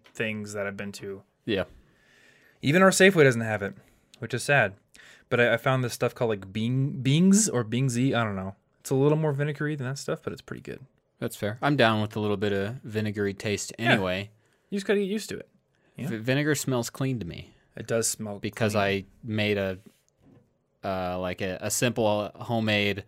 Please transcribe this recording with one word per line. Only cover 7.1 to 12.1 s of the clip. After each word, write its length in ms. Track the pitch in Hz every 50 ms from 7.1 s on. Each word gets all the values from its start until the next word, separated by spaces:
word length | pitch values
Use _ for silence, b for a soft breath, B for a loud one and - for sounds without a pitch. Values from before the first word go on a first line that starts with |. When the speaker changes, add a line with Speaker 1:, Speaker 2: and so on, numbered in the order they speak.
| 139 160 180 190 196 208 214 -
Speaker 1:
or 160 | 110 123 117
Bingzy. 480 | 107 113 123 135 131 117 120 131 135 -
I 80 | 117 113
don't 120 | 107 101
know. 180 | 95 95 95 - _ _ _ _ _
It's 100 | - -
a 40 | 139
little 220 | 131 139 147 156
more 160 | 156 160 151 139
vinegary 420 | 135 147 151 147 147 151 147 151
than 120 | 143 127
that 100 | 127 139
stuff, 240 | 139 - - 156 160 -
but 80 | -
it's 100 | - -
pretty 200 | - - - -
good. 180 | - - - - 135 - _ _ _ _ _ -
Speaker 2:
That's 160 | 127 120 -
fair. 240 | - 110 101 110 -
I'm 160 | 156 147 147
down 240 | 131 117 113 110 107
with 140 | 107 104